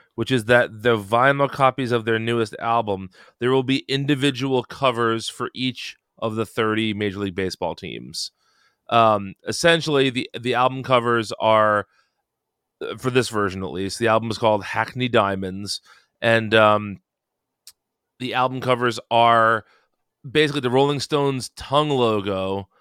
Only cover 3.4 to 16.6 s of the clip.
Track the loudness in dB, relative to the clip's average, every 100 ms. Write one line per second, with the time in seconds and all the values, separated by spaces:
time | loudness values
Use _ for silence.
3.4 | 0 0 2 -2 -2 -4 0 0 0 -2
4.4 | -2 -2 -2 -2 0 2 0 0 -6 -8
5.4 | -10 -6 -6 -6 -12 -16 _ _ -4 -4
6.4 | -4 -2 0 0 0 -2 -4 -2 -4 -2
7.4 | -4 -4 -6 -8 -12 -12 -12 -12 -12 -14
8.4 | _ _ _ _ 0 4 4 2 -2 -10
9.4 | -8 0 2 2 2 2 2 0 -6 -6
10.4 | -4 0 0 -2 2 2 4 0 -2 -2
11.4 | 2 4 4 2 -2 _ _ _ _ _
12.4 | _ _ _ _ -12 -6 0 0 0 -2
13.4 | -4 -4 -8 -6 -8 -2 0 0 0 -2
14.4 | 0 0 -2 -4 -4 -4 0 2 2 -2
15.4 | -6 -10 -10 -10 -12 _ _ _ 0 2
16.4 | 4 4